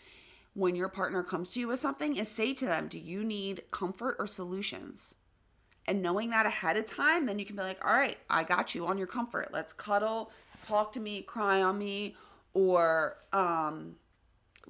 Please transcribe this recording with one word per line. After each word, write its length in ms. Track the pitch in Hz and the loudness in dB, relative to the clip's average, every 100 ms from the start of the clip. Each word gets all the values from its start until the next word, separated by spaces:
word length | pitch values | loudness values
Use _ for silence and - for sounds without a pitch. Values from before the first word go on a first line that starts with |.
| - - - - _ | -20 -20 -20 -20 _
when 200 | - 185 | 0 0
your 140 | 180 190 | 2 -2
partner 340 | 196 190 185 | -2 -2 0
comes 300 | 180 170 180 | -2 -4 -2
to 80 | 247 | -2
you 80 | 240 | -2
with 100 | 254 | 0
something 380 | - - 302 247 | -2 -2 -2 0
is 120 | 214 | -2
say 240 | - 233 | 0 0
to 140 | 269 254 | 0 0
them, 220 | 160 156 | 0 -2
"Do 100 | 165 | -8
you 240 | 165 190 | -6 -4
need 420 | 220 208 196 190 - | -2 -2 -4 -6 -8
comfort 460 | - 185 190 247 - | -4 -4 -2 -6 -4
or 80 | 202 | -4
solutions?" 880 | - 180 185 202 92 - - - - _ _ _ _ _ _ - | -4 -4 -4 -4 -6 -12 -12 -12 -14 _ _ _ _ _ _ -2
And 160 | 196 | 0
knowing 280 | 180 190 233 | 0 0 0
that 160 | 226 220 | 2 2
ahead 300 | - 165 208 | 0 0 0
of 80 | |
time, 420 | 214 - 285 339 262 | -2 2 2 4 2
then 120 | 208 | -2
you 60 | |
can 100 | 202 | -6
be 80 | 208 | -6
like, 220 | 190 185 | -6 -4
"All 80 | - | 2
right, 260 | 233 269 - - | 2 2 -2 0
I 140 | 165 | 0
got 320 | 165 180 - | 2 0 0
you 120 | 165 160 | -2 -2
on 120 | 196 | -2
your 80 | 185 | -2
comfort. 460 | 254 233 165 - | -4 -4 -4 -4
Let's 200 | 156 160 | -6 -6
cuddle, 600 | - - 202 214 226 226 - - - | -12 0 2 2 -2 -6 -14 -20 -18
talk 300 | - 208 214 | 0 2 2
to 80 | 247 | -2
me, 220 | 214 202 | -6 -6
cry 400 | - 233 202 190 | -8 -2 4 6
on 160 | 185 202 | 4 2
me, 380 | 202 196 202 - - - _ | -2 -4 -6 -8 -20 -20 _
or, 640 | 190 190 180 165 160 156 - - | 4 6 6 6 4 2 -2 -2
um, 640 | 196 180 165 156 156 160 160 _ _ _ _ _ - | 0 2 2 0 -4 -12 -16 _ _ _ _ _ -20